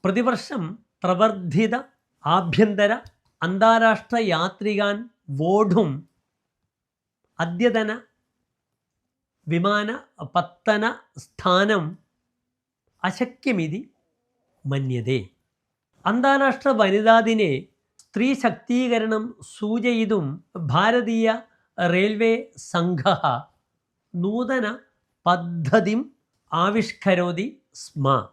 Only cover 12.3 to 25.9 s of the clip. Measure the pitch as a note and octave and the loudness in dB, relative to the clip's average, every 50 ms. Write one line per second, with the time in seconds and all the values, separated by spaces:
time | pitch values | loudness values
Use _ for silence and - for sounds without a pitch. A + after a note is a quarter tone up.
12.3 | _ _ _ _ _ _ _ _ _ _ _ _ _ _ - F#3 F#3 - B3+ B3 | _ _ _ _ _ _ _ _ _ _ _ _ _ _ -6 -6 -4 -4 -6 -6
13.3 | B3+ _ - C#4 A#3+ F#3 E3 D#3 D#3 G#3+ D4 - _ _ _ _ _ _ _ _ | -6 _ -4 -2 -2 -2 -2 -4 -4 -8 -10 -14 _ _ _ _ _ _ _ _
14.3 | _ _ _ _ _ _ _ C3+ C#3 C#3 C3+ C3 B2+ A#2+ A2 A#2 C3+ B2 F#2+ - | _ _ _ _ _ _ _ -4 -4 -4 -2 -4 -4 -4 -2 -2 -2 -2 -4 -8
15.3 | _ _ _ _ _ _ _ _ _ _ _ _ _ _ _ F3+ G#3+ A#3+ B3+ C#4 | _ _ _ _ _ _ _ _ _ _ _ _ _ _ _ -2 -2 2 2 2
16.3 | C#4 C#4 C4+ C4+ B3+ C4 - C#4+ C4 A3 G#3 F#3+ F#3+ G#3 G#3+ A3 A3+ A3+ A3 A3+ | 4 4 2 2 0 0 0 0 2 4 2 2 2 2 6 6 6 6 6 2
17.3 | A3+ A3 G#3 E3 C3+ B2+ - _ _ _ _ _ _ _ - _ _ G3 A#3 C4 | 2 2 2 0 0 -2 -6 _ _ _ _ _ _ _ -20 _ _ -2 0 0
18.3 | C#4 C4+ - A#3 E3+ - - _ A#3+ B3 B3+ B3 A#3+ A3+ A3 A3 A3 G#3+ A3 A#3+ | 0 0 0 -2 -2 -2 -6 _ -2 0 0 0 0 0 0 -2 -2 -4 -4 -8
19.3 | - _ - - - - G#3 G#3 A3 A#3 G#3+ B3 A#3+ A3+ A3 G3 G#3+ G3 D#3 C3+ | -12 _ -20 -20 -12 -8 -4 -4 -4 0 0 0 0 0 0 0 0 -2 -2 -4
20.3 | C#3+ F3 _ _ _ F#3 E3 C#3 A#2 E3 G3 A3 A#3 B3 A#3 A3+ A#3 A3+ A3 A3 | -6 -8 _ _ _ -8 -4 0 2 2 4 4 2 2 0 0 0 2 2 0
21.3 | A3 A#3+ - _ _ _ _ _ _ - F3 F3 E3+ F3+ G3 G#3+ A3 G#3 A3+ A3+ | 0 -2 -6 _ _ _ _ _ _ -2 0 2 2 2 2 0 0 0 2 2
22.3 | A3+ B3 C4+ - _ - - - - F3 E3+ F3+ F3+ D3+ - G3+ F3+ - - D3+ | 0 0 -4 -10 _ -20 -20 -6 -4 -2 0 0 -2 0 2 0 0 2 0 -2
23.3 | B2 A#2+ D3+ _ _ _ _ _ _ _ _ _ _ _ _ _ - F3 F3 G3 | -2 -2 -6 _ _ _ _ _ _ _ _ _ _ _ _ _ -8 -4 -4 -2
24.3 | G#3+ A#3 B3 A3 C4 B3+ A#3 G#3 A#3 A#3+ _ _ _ _ _ _ _ _ _ F3 | -2 -4 -4 -2 -2 -2 -2 -4 -6 -10 _ _ _ _ _ _ _ _ _ 0
25.3 | F3+ F3+ F3 F3 F3 E3+ D#3 B2+ F#3 A3+ F#3 F#3+ | 0 0 -2 -8 -8 -6 -2 2 2 2 2 2